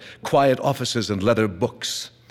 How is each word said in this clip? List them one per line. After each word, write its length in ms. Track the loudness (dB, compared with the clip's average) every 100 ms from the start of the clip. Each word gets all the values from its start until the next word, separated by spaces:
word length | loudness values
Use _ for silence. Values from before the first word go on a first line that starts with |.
| -12 -14
quiet 360 | 0 4 4 2
offices 500 | 0 -2 -2 -4 -2
and 120 | 0
leather 260 | 2 2 0
books. 640 | 0 -4 -4 -8 -8 -10 _ _